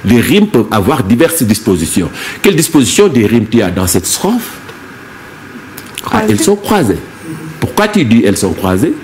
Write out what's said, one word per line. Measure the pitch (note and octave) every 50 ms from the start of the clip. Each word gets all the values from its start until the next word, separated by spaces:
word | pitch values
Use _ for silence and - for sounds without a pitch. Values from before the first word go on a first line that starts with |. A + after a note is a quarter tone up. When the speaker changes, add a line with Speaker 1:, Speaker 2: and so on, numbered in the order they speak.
| -
Speaker 1:
les | G3 D#3 A#2+
rimes | A2+ - D3+ G3+ A3 G#3
peuvent | - A#2+ A2 -
avoir | - - - F#2+ D3+ C#3+ B2
diverses | F#2 A2+ A#2+ D#3+ E3 - - C3
dispositions. | G#2 G#2+ - - - F#2+ F2+ - - - - F2 D2+ - - - - - -
Quelle | - G#3+ G3
disposition | D#3 E3+ - - D3+ C3 A2 - - G3+ G3+
des | C#3+ B2 A2
rimes | G2+ A2 A#2+ A2+ A2+
tu | A#2 A#2
as | G#2 F#2
dans | F2+ F#2 F#2 F#2
cette | - F#2+ F2+ -
strophe ? | - - - F3+ A#3 B3 A#3 - - - - - - - - - - - - - - - - - - - - - - - - - - - - - - - -
Ah, | -
Speaker 2:
Croisées. | - A3+ A3 G#3+
Speaker 1:
elles | G#3+ G3+
sont | D#4+ - G3+
croisées. | G3+ G3+ - A3 G#3 D#3+ G#2+ F#2 E2 - - - - - E2 D#2+ D#2 - - - -
Pourquoi | - - - - G#3 A3
tu | G#3+ G#3 D#3
dis | A2+ A2+ A#2 -
elles | G2+ G2 -
sont | - F#2+ E2+
croisées ? | - - F#2 F#2 F#2 A#2 E3+ D4 -